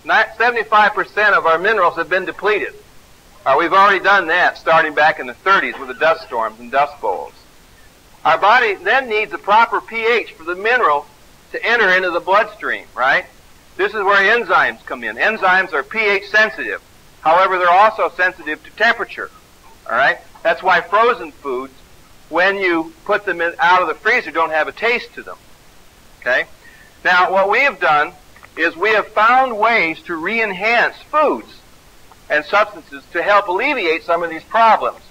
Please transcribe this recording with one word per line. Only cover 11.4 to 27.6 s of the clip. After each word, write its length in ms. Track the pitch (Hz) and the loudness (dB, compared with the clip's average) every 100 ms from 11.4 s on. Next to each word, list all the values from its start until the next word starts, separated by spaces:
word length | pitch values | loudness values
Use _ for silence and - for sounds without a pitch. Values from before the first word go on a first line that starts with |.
| _ | _
to 140 | 170 185 | -8 -2
enter 240 | 233 196 | 0 2
into 220 | 185 185 | 2 0
the 80 | 170 | -4
bloodstream, 680 | 165 196 220 - 139 107 90 - | 0 2 0 -6 -8 -8 -8 -4
right? 300 | 127 160 - - - - - - | 0 0 -4 -16 -20 -20 -20 -6
This 160 | 202 | -4
is 100 | 214 | -2
where 340 | 196 202 196 233 | 0 2 2 0
enzymes 480 | 180 180 135 117 - | 2 0 0 -4 -12
come 180 | 135 | -10
in. 120 | 117 110 | -10 -2
Enzymes 580 | 175 220 190 185 180 | -2 0 2 2 0
are 100 | 151 | -4
P 160 | 135 220 | -6 -4
H 300 | 214 196 196 | -2 -2 0
sensitive. 520 | 214 214 - 117 92 - - - - | 0 0 -2 -8 -8 -10 -20 -20 -6
However, 360 | 160 165 190 185 | 2 4 4 2
they're 120 | 180 | 4
also 400 | 180 220 214 170 | 6 4 2 -4
sensitive 540 | - 185 175 151 151 | 0 -2 -2 -10 -10
to 80 | - | -12
temperature, 600 | - 220 226 190 - 101 - - - - - - | -2 0 0 -6 -10 -12 -14 -20 -20 -20 -20 -6
all 60 | 113 | 0
right? 220 | 147 170 - - | 0 -2 -10 -6
That's 180 | 165 170 | -2 -2
why 200 | 180 180 | 0 0
frozen 500 | 170 202 240 233 160 | 0 2 2 0 -8
foods, 420 | - 139 127 131 - - - - - - | -12 -8 -8 -8 -16 -20 -20 -20 -20 -6
when 300 | 156 190 196 | 0 0 0
you 340 | 185 165 160 - - | -2 -2 -4 -12 -4
put 200 | 202 196 | -4 -2
them 140 | 170 | -4
in, 140 | 170 170 | -4 0
out 220 | 170 185 | 2 2
of 60 | 170 | 2
the 80 | 147 | -4
freezer, 360 | 214 240 214 | -2 -2 -2
don't 200 | 160 160 | -4 -2
have 160 | 156 143 | -2 -4
a 60 | |
taste 400 | - 220 240 - | -4 -4 -4 -6
to 100 | - | -16
them, 140 | 98 87 - - - - - _ - - | -18 -18 -20 -20 -20 -20 -20 _ -20 -10
okay? 260 | 123 131 165 - - - - - 170 | -2 -2 -2 -12 -20 -20 -20 -8 0
Now, 260 | 180 175 | 2 2
what 180 | 190 196 | 2 2
we 100 | |
have 200 | 220 | 2